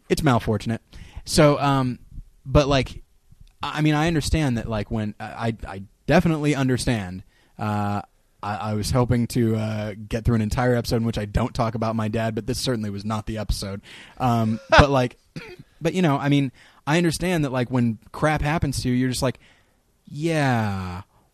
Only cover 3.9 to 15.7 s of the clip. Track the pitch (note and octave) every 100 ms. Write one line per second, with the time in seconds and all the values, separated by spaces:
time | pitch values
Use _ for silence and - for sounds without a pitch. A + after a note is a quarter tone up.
3.9 | D3+ E3 D#3+ - D#3+ C#3+ A#2 A2+ A2 G#2
4.9 | A2+ G#2+ - A2 F2 A#2 A2+ - G2 G2
5.9 | _ - D3+ F3 D#3 D3 C3+ C3 A#2+ -
6.9 | A2+ F2+ F#2 - _ _ - G#2+ G#2 G2+
7.9 | G2+ - _ _ _ G2+ G#2 G#2+ G#2+ G2+
8.9 | B2+ B2 B2 A#2 B2+ A2+ A2 G#2+ G#2+ G#2+
9.9 | G#2 G#2+ A#2 G#2+ A2+ G#2+ C3 B2+ A#2+ A#2
10.9 | A#2+ A#2 A2+ G#2 A2+ A#2+ - A2+ A2 A2+
11.9 | A2+ G#2+ A2+ A2+ A2 G#2+ A#2+ C3+ A#2+ G#2+
12.9 | G2+ G#2+ G#2+ A2 G#2+ G#2+ A2+ G2+ G2+ -
13.9 | - - - B2+ A#2 A2 A2 - D#4+ C#3+
14.9 | C3+ B2 - _ - A4 F4+ -